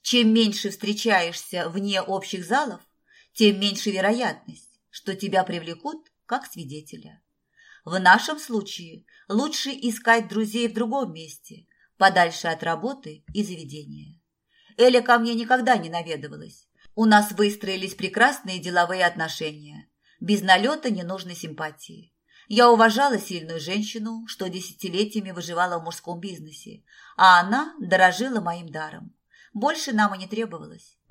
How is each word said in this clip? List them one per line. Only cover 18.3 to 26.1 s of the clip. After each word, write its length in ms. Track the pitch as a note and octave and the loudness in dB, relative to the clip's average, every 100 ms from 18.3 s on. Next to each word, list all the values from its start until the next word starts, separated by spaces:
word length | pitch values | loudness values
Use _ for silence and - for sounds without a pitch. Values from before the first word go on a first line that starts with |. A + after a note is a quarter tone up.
| C#4 G3 F#3 | 2 -8 -10
деловые 440 | E3+ F3+ F3 F#3 | -2 0 2 2
отношения, 840 | F3 F3 D#3+ - D#3 D3+ D3 D3+ - _ _ - | 0 0 -6 -6 -10 -10 -18 -20 -20 _ _ -8
без 200 | F3+ G3+ | -2 2
налета 480 | F#3 F#3 A#3 D4+ B3+ | 4 4 4 -2 -4
ненужной 440 | G#3 E3+ F#3 F3+ | -4 -6 -10 -12
симпатии. 800 | E3+ D#3+ D3+ D#3 - - E3 - _ _ _ - | -14 -12 -10 -10 -12 -20 -20 -20 _ _ _ -2
Я 220 | G#3+ A#3+ | 6 8
уважала 480 | A3+ A3+ G#3+ C#4+ G#3+ | 8 6 4 2 0
сильную 400 | - F3 D#3+ E3 | -4 -10 -8 -10
женщину, 680 | D3+ G3+ G#3+ A3+ G#3+ A3+ A3+ | -6 -6 -6 -8 -10 -10 -12
что 200 | - F#3+ | -10 -8
десятилетиями 840 | F3+ F3+ - F#3 F3+ G#3 G#3+ F#3+ | -10 -12 -12 -6 -4 -4 -4 -8
выживала 480 | F3 E3 E3+ F3+ E3+ | -10 -6 -2 -2 -4
в 40 | |
мужском 360 | E3 E3+ - | -8 -12 -12